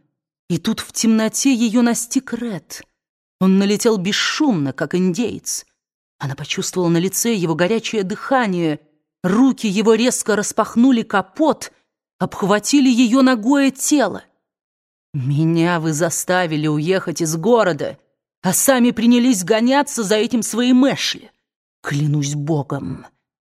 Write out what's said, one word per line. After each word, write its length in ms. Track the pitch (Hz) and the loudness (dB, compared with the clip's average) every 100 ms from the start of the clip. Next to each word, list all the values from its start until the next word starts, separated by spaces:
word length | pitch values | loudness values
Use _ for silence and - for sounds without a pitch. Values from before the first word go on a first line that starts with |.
| _ _ _ _ - | _ _ _ _ -6
и 80 | 170 | -4
тут 240 | - 214 | -4 -6
в 120 | - | -8
темноте 600 | - 226 220 220 - 277 | -2 2 2 0 0 0
её 300 | 233 233 240 | 2 2 2
настиг 500 | 233 233 - 269 - | 2 0 -2 -6 -4
Ред. 500 | 233 240 175 - - - _ _ _ _ - | -10 -8 -10 -12 -20 -20 _ _ _ _ -2
Он 200 | 185 190 | 2 4
налетел 400 | 202 208 233 220 | 2 2 0 0
бесшумно, 760 | 180 - - - 302 175 139 | -2 -4 -4 -2 0 0 -2
как 220 | - 151 | -4 -4
индеец. 720 | 180 185 170 214 95 - - - _ _ _ _ - | 0 0 0 -4 -6 -10 -10 -12 _ _ _ _ -12
Она 160 | 135 | -10
почувствовала 540 | 139 147 - - 185 175 | -8 -8 -6 -4 -2 0
на 80 | 165 | 0
лице 380 | 185 - 233 | 0 -2 -2
его 200 | 220 165 | 0 -2
горячее 480 | 165 180 226 - 220 | 0 0 -2 -2 -4
дыхание. 800 | 185 214 - 262 214 180 160 147 _ _ _ _ | -4 -6 -2 0 0 0 -2 -4 _ _ _ _
Руки 440 | 175 214 269 - 220 | -2 4 2 2 -2
его 260 | 190 214 | 0 2
резко 440 | 220 247 - - 202 | 4 2 -2 -2 -2
распахнули 680 | 202 - 208 226 262 233 | -2 -4 -2 2 4 2
капот, 680 | 220 202 185 - 302 - - _ _ _ _ - | 0 -4 -4 -2 0 0 -8 _ _ _ _ -8
обхватили 720 | 180 - 185 208 208 294 262 | -8 -4 0 0 2 2 4
её 320 | 233 240 262 | 4 4 4
нагое 500 | 262 240 214 285 269 | 4 2 2 2 2
тело. 520 | 269 - 294 202 - - _ _ _ _ _ _ _ _ 147 | -2 0 2 0 -4 -16 _ _ _ _ _ _ _ _ -6
«Меня 640 | 127 143 160 165 170 170 | -2 0 2 2 0 0
вы 140 | 160 | -2
заставили 720 | 147 175 - - 180 175 156 151 | -2 -2 -4 -2 -2 0 -2 -2
уехать 560 | 151 156 190 180 160 | -2 0 -2 -2 -6
из 140 | 160 165 | -4 -2
города, 640 | 185 240 190 147 143 - _ _ _ _ | 2 2 2 0 -6 -10 _ _ _ _
а 100 | 185 | -2
сами 380 | - - 254 240 | 0 2 4 2
принялись 540 | 233 240 240 247 196 | 2 4 4 4 0
гоняться 580 | 175 220 240 277 277 233 | 0 0 2 0 0 -4
за 140 | 190 214 | 0 0
этим 260 | 220 240 | 0 -2
своим 440 | - 214 247 254 269 | -2 -2 4 4 4
Эшли. 440 | 175 - - - _ _ _ _ _ | 2 -4 -8 -14 _ _ _ _ _
Клянусь 520 | - 143 151 147 139 | -8 -2 0 0 -2
богом, 720 | 147 143 151 135 139 131 - - _ _ _ | -4 -2 -2 -2 -8 -8 -12 -16 _ _ _